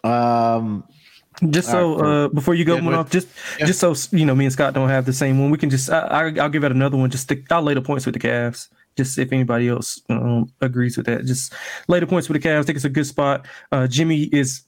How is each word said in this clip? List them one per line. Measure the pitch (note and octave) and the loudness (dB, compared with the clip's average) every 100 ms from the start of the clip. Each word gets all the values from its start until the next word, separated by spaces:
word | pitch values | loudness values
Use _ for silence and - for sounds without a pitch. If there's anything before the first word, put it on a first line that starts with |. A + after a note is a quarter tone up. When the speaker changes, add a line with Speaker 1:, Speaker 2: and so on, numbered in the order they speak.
Speaker 1:
Um, | A2 A#2+ A#2+ A#2 A#2 A2+ A2+ G#2 - _ _ - _ - E3 | 0 2 2 2 2 0 -2 -6 -10 _ _ -20 _ -2 0
Speaker 2:
Just | D#3 F3+ | 0 0
Speaker 1:
all | |
Speaker 2:
so, | F3+ F3 | 0 2
Speaker 1:
right, | D3 | 2
for | D3+ | 2
Speaker 2:
uh, | D3 D3 | 2 2
before | D3 C3+ E3+ | 0 0 2
you | E3 | 2
go, | E3+ | 2
Speaker 1:
Yeah, | |
go | E3+ | 2
ahead. | E3 D#3+ | -2 0
Speaker 2:
Munaf, | |
just, | F#3 F3+ - - - | -2 -2 -14 -14 -2
Speaker 1:
Yeah. | D#3 | 0
Speaker 2:
just | F#3 | 2
so | F3+ | 2
s-, | C#3 - | 0 0
you | F#3 D3+ | 2 4
know, | |
me | C3 C#3 | 4 2
and | |
Scott | C3+ C#3 | 2 0
don't | C3+ C3 | 2 2
have | C3+ B2+ | 2 0
the | |
same | C3 C#3 C3+ | 0 2 2
one, | C#3 | 2
we | D3+ | 2
can | D3+ | 2
just, | C3 C3 | 0 0
I, | E3 | -2
I, | - D3 D#3+ D#3 | 0 0 0 0
I'll | D3 | 0
give | D3+ | 0
out | C#3+ | 0
another | B2+ C3+ C3+ | 2 2 2
one. | B2+ | 0
Just | C3 - | -2 -4
stick, | C3+ - | -4 0
I'll | E3+ | 0
lay | D3 C#3 | 2 0
the | |
points | C3 C#3+ C3 | -2 -4 -4
with | |
the | A2+ | -4
Cavs. | A#2+ A#2+ A#2+ A#2+ - _ _ - | -2 -2 -2 -6 -18 _ _ -6
Just | C3 C#3 | -4 -2
if | C3 | -2
anybody | C3 B2 A#2+ A#2+ | 0 0 0 0
else, | A#2+ - - - | -2 -6 -12 -4
um, | A#2 A#2+ A#2+ A2+ _ | -2 0 0 -2 _
agrees | C3 B2 B2 B2+ | -4 0 -2 -2
with | A#2+ | -4
that, | A#2 B2+ | -4 -2
just | C3 - - - - - | -4 -6 -12 -14 -10 0
lay | F3 | 0
the | E3+ | 2
points | F3+ - | -2 0
with | D3+ | -2
the | E3 | 0
Cavs. | D3+ | 0
I | |
think | C#3+ D3 | 0 -2
it's | C#3 | -2
a | |
good | C3+ C#3 | -2 -2
spot. | - C#3 C#3 - - - | 0 0 0 -6 -20 -4
Uh, | C#3 B2+ | -2 0
Jimmy | B2+ E3 D#3 D3+ | 2 2 0 2
is | D3 C3 - | 0 0 -4